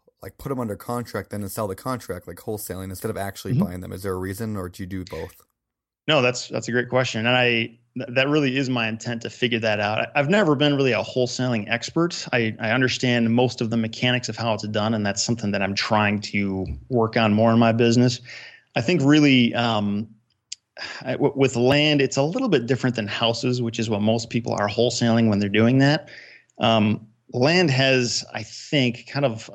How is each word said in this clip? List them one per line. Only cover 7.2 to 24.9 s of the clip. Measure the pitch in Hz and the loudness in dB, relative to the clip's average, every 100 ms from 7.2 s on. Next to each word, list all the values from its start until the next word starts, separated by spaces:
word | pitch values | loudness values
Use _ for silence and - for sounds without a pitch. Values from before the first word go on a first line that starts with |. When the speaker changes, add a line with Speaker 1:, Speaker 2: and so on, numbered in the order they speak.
| 113 | 0
Speaker 2:
And | 127 | 2
I, | 123 117 117 - _ - | 2 2 -2 -8 _ -12
th-, | 127 | -4
that | 123 135 | 0 2
really | 151 143 131 | 2 0 0
is | 131 | -2
my | 127 113 | -2 -2
intent | 110 - 117 | -4 -6 -8
to | 113 | -8
figure | - 123 117 | -4 -2 0
that | 110 104 | 0 0
out. | 104 110 | 0 -2
I, | 123 | -2
I've | 147 143 | -2 2
never | 202 180 | 2 4
been | 139 147 143 | 4 2 2
really | 135 | 2
a | 107 | 2
wholesaling | 98 - 127 - 127 117 101 | -2 -2 -2 0 -2 -2 -2
expert. | 117 - - 170 - - | -4 -4 -2 -2 -2 -4
I, | 123 113 107 | 0 0 -2
I | 113 | -2
understand | 120 131 - 127 120 113 | 0 0 0 0 2 2
most | 120 127 - | 2 2 0
of | 117 | -4
the | 117 | -2
mechanics | 110 - 127 123 123 | -4 -2 0 0 -2
of | 110 | -6
how | 113 | -4
it's | 107 110 | -4 -2
done, | 107 107 | -2 0
and | 113 | 0
that's | 101 98 | -2 -2
something | - 120 104 | -2 -2 -2
that | 98 | -2
I'm | 95 | -2
trying | 98 - 107 104 104 | -4 0 2 2 0
to | 104 104 101 95 90 78 - | -4 -4 -2 -2 -6 -8 -4
work | 123 110 120 | 0 0 2
on | 113 | 2
more | 104 113 | 4 4
in | 113 | 6
my | 117 | 4
business. | 113 117 117 123 123 - - - - _ - | 4 4 4 4 2 -10 -20 -20 -20 _ -6
I | |
think | 135 180 | 0 2
really, | 135 151 147 131 120 | 6 6 8 6 4
um, | 117 120 110 104 101 110 - _ _ - - _ - - - | 2 0 0 0 -4 -6 -14 _ _ -20 -20 _ -16 -14 -12
I, | 131 | -6
w-, | 127 143 139 | 0 0 4
with | 135 117 | 2 4
land, | 123 143 151 147 | 4 4 4 4
it's | 135 - | 2 2
a | |
little | 143 220 262 | 0 0 2
bit | 151 120 | 2 2
different | 131 127 117 | 0 0 -2
than | 101 | -4
houses, | - 113 117 127 123 | -2 0 0 -2 -2
which | 117 113 | -4 -4
is | 113 | -2
what | 104 | 0
most | 107 113 113 | 2 0 0
people | 120 113 | -4 -2
are | 98 101 | -2 -2
wholesaling | 104 120 | 2 0